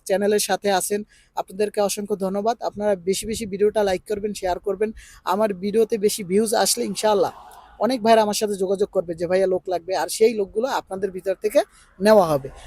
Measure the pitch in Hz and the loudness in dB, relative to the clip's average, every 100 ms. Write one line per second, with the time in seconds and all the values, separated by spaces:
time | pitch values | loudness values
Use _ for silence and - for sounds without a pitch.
0 | - 185 202 208 - 185 202 185 - 208 | -2 0 2 0 0 -2 0 0 0 -4
1 | 208 _ _ - - 190 208 208 196 - | -6 _ _ -10 -8 -4 -4 0 -2 -2
2 | 208 196 190 202 214 240 - 202 208 190 | -6 -4 -4 -2 -2 -2 -6 -4 -2 -2
3 | 175 190 214 220 220 190 208 220 196 185 | -2 -4 -4 -8 -6 0 0 2 0 -2
4 | - 202 214 196 185 180 202 196 214 220 | -4 -6 -6 -6 -4 -4 -4 -4 -4 -6
5 | - - - 196 220 180 202 214 214 226 | -18 -10 -4 -2 -2 -2 -2 0 0 2
6 | 202 - 175 196 226 - 196 - 226 190 | 0 -2 -2 0 2 2 0 0 -4 -2
7 | 214 202 143 - - - - - 214 262 | 2 2 0 -4 -18 -20 -16 -4 -2 0
8 | 220 220 208 202 214 196 190 196 202 190 | 4 4 4 0 -2 0 2 2 2 0
9 | 170 165 175 185 190 185 185 175 170 180 | -2 -4 0 2 2 0 -2 -6 -2 -2
10 | 160 - 220 220 190 208 262 180 - 190 | -2 2 2 2 -4 -4 -2 -2 -6 -6
11 | 196 185 196 185 208 247 415 - _ - | -6 -6 -6 -4 0 0 0 -4 _ 0
12 | 202 214 170 143 135 - | 6 6 6 2 -4 -16